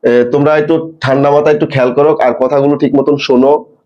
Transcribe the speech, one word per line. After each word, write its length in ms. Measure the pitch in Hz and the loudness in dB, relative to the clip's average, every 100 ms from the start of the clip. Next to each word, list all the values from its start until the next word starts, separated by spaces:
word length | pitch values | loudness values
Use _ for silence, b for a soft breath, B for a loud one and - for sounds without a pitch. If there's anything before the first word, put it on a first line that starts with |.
| 127 | 2
এ, 40 | 120 123 | 0 0
তোমরা 180 | 143 143 156 | 0 2 0
একটু 140 | 151 160 160 - | 0 -2 -4 -8
ঠান্ডা 260 | 127 135 143 | -2 0 2
মাথায় 200 | 147 151 151 | 2 2 0
একটু 100 | 160 | -2
খেয়াল 180 | 135 127 127 | -2 -2 0
করো 120 | 147 147 | 0 2
আর 80 | 127 120 | -2 -2
কথাগুলো 320 | 127 143 143 147 | -2 0 0 0
ঠিক 100 | 143 139 | 0 0
মতন 180 | 139 143 - | 0 -2 0
শোনো 260 | 123 131 151 - _ | 0 2 0 -4 _